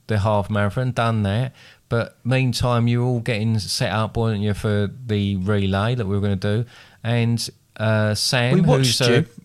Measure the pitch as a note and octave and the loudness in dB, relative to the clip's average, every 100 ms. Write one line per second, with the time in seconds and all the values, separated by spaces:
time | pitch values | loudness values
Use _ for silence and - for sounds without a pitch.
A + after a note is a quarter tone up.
0 | - A2 G#2+ G#2 F#2+ G#2+ G#2 C3 B2+ A#2 | -4 0 2 0 0 0 0 -2 -4 0
1 | A#2 A2+ G2+ G#2 B2+ - - - - A#2 | 0 0 0 0 -2 -8 -20 -20 -6 -4
2 | - - A#2+ C3 C3 A#2 B2 A#2+ A#2 A#2+ | -4 -6 -2 0 0 0 0 2 2 2
3 | B2 B2 A2+ G#2+ A2+ A2 F#2 - A#2+ G2+ | 0 -2 -2 -2 0 -2 -2 -4 -2 -2
4 | G#2+ - A#2 G#2 G#3 G2+ A2+ G#2 F#2+ - | -2 -2 -2 0 -2 -2 0 0 -2 -4
5 | B2 G#2 G2+ G2 F#2 G#2 G2 G2 A2 B2 | -4 -2 0 0 0 0 2 0 0 -2
6 | F#2+ G2+ G2+ G2 G#2 G#2+ A#2 - - - | -2 0 0 0 0 -2 -4 -10 -20 -10
7 | A2+ A#2+ A#2 A#2 - - _ - A2 A2 | -4 0 0 0 -4 -12 _ -4 0 2
8 | G#2+ G#2+ - C3 A#2+ C#3 - C3+ C3 A#2 | 2 0 0 0 2 4 4 4 4 2
9 | B2 C3+ E3 - | 2 2 0 -6